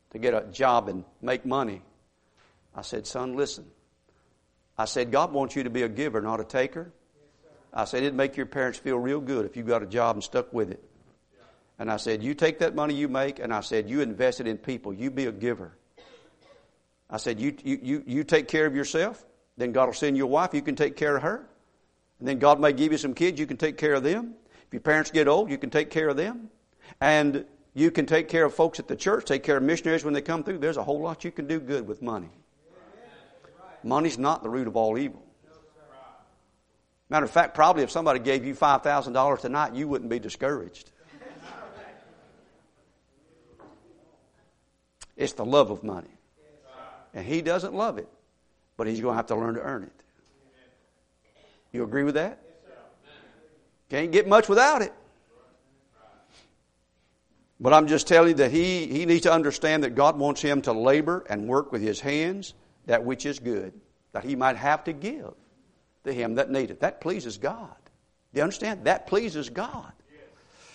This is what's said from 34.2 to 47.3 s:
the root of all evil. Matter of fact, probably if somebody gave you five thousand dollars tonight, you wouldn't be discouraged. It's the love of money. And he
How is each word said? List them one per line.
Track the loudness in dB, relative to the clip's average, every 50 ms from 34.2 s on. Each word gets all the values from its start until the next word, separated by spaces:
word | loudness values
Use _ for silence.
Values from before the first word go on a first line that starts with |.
| 0 0 0 0
the | -2 -4
root | -4 -4 -4 -2
of | 0
all | 0 2 2 0 -2
evil. | -4 -6 -8 -12 -20 -20 _ _ _ _ -20 -20 _ _ _ _ -20 -20 -20 -20 -20 -20 -20 -20 _ _ _ _ _ _ _ _ _ _ _ _ _ _ _ _ _ -2
Matter | 0 0 2
of | 4
fact, | 4 4 4 4 6
probably | 6 6 6 6 4
if | 2 0
somebody | 0 0 2 2 2 2
gave | 2 0 0 0 0
you | -4 -2
five | 2 4 4 4 4
thousand | 2 2 0 0 0 0 2
dollars | 2 2 2 2 0
tonight, | -2 -2 -2 -2 -2 -2 -4
you | -6 -4 -4
wouldn't | -4 -4 -4 -4
be | -6 -6
discouraged. | -6 -8 -8 -4 -4 -4 -4 -4 -8 -12 -16 -20 -20 _ _ _ _ _ -20 -20 -20 -20 -20 -20 -20 -20 -18 -18 -18 -18 -18 -20 -20 -20 -20 -20 -20 -20 -20 -20 _ _ _ _ _ _ _ _ _ _ _ _ _ _ _ _ _ _ _ _ _ _ _ _ _ _ _ -20 -20 -20 -20 _ _ -20 -20 _ _ _ _ _ _ _ _ _ _ _ _ _ _ _ _ _ _ _ _ -20 -20 -16 _
It's | -6 -6 -4
the | -4 -6 -2
love | 2 4 4 4 4
of | 0 -6
money. | -8 -8 -8 -10 -12 -16 _ _ _ _ _ _ _ _ _ _ _ -20 -20 -20 -20 -20 -20 -20 -20 _
And | -14 -12 -6
he | -4